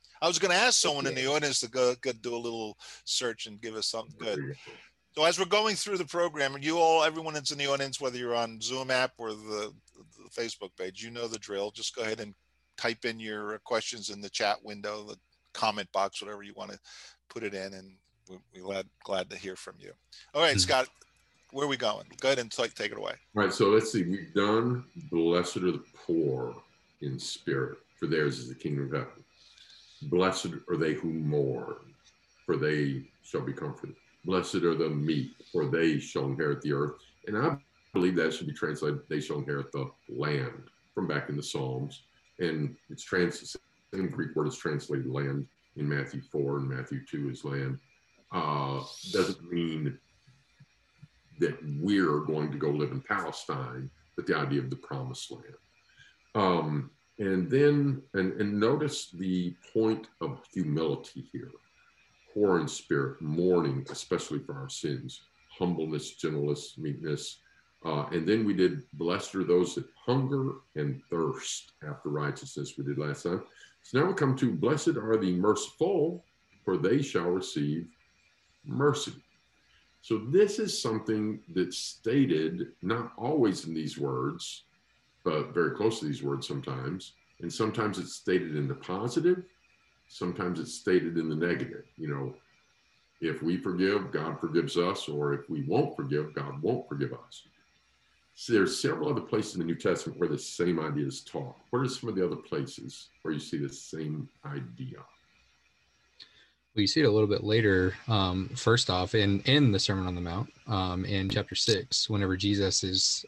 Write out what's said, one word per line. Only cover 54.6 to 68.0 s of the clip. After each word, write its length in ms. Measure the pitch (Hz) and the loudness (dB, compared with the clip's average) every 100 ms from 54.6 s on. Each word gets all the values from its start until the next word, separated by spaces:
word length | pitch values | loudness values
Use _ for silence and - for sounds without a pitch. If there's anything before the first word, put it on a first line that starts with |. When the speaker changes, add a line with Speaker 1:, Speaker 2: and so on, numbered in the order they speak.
Speaker 2:
of 100 | 65 | -2
the 60 | 67 | -6
promised 540 | - 69 64 64 - | -8 -8 -8 -10 -12
land. 240 | - - - _ _ _ _ - _ _ | -14 -16 -20 _ _ _ _ -20 _ _
Um, 560 | 110 95 87 78 76 65 _ _ - | 2 4 4 2 -2 -4 _ _ -4
and 300 | 101 92 85 | 0 2 2
then, 540 | 135 147 147 143 135 - | 6 6 6 4 0 -2
and, 180 | 98 95 - | 0 0 0
and 180 | 104 104 | 0 2
notice 520 | 110 107 - - - | 4 4 0 -4 -10
the 440 | 85 92 92 87 85 - | -6 0 0 0 -4 -4
point 360 | 113 110 110 - - | 2 4 2 -4 -8
of 200 | - 131 - | -6 -6 -8
humility 760 | 95 78 73 80 69 - - - | -4 0 0 0 -2 -6 -14 -12
here. 180 | - - - _ _ _ _ _ _ _ | -10 -12 -18 _ _ _ _ _ _ _
"Poor 260 | 104 104 87 | 2 6 6
in 80 | 76 | 2
spirit, 540 | - - 73 67 - | -4 0 0 0 -2
mourning, 640 | 78 78 90 90 73 67 67 | -2 2 4 6 4 0 -4
especially 500 | - - 87 - 73 | -8 -4 -4 -2 -6
for 160 | - 71 | -6 -10
our 120 | 67 | -10
sins, 540 | - 78 65 64 - - _ _ - | -6 -4 -4 -6 -14 -20 _ _ -4
humbleness, 580 | 90 82 80 76 - | -2 -2 -2 -4 -8
gentleness, 600 | - 80 76 73 69 - - | -6 -4 0 0 -2 -6 -10
meekness." 600 | 78 71 80 73 - - _ _ _ _ | -8 -6 -4 -4 -6 -14 _ _ _ _
Uh, 220 | 82 73 | -4 -4